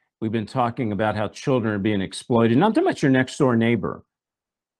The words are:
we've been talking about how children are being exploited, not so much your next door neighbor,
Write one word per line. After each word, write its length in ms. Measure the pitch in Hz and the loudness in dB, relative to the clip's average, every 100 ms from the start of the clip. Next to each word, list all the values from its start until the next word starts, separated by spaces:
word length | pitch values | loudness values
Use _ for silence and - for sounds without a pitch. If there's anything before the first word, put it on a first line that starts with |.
| _ - | _ -8
we've 100 | 110 | -4
been 140 | 110 101 | -4 -4
talking 460 | 131 120 117 113 | -2 -2 -2 -4
about 240 | 101 110 104 | -2 -2 -2
how 120 | 101 | -6
children 460 | - - 127 110 | -6 -2 0 0
are 60 | 104 | -2
being 220 | 104 101 | 0 -2
exploited, 560 | 90 - - 117 113 120 | -4 -8 -2 2 4 4
not 160 | 190 311 | 2 2
so 60 | |
much 200 | 370 - | 0 0
your 80 | 143 | 2
next 260 | 131 131 - | 2 0 0
door 180 | 135 117 | 2 2
neighbor, 480 | 117 117 82 - - _ _ _ _ _ _ | 2 0 -2 -8 -16 _ _ _ _ _ _